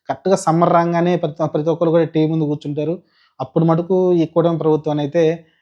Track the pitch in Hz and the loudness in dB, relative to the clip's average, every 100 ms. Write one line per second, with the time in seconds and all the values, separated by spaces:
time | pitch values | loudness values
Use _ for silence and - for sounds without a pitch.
0 | - 135 185 185 170 165 170 170 170 170 | -10 -6 0 0 2 2 4 4 2 0
1 | 175 175 170 147 151 - 151 160 170 165 | 0 0 -2 -4 -4 -2 -2 0 0 2
2 | 160 160 156 160 147 147 147 147 151 170 | 2 0 0 0 -2 -4 -6 -6 -6 -6
3 | - _ _ - 131 160 165 165 170 185 | -12 _ _ -14 -6 0 2 0 0 0
4 | 185 175 156 170 170 165 156 156 151 151 | 2 0 0 0 0 0 0 0 -2 -4
5 | 147 170 160 170 - _ | -2 0 0 -2 -8 _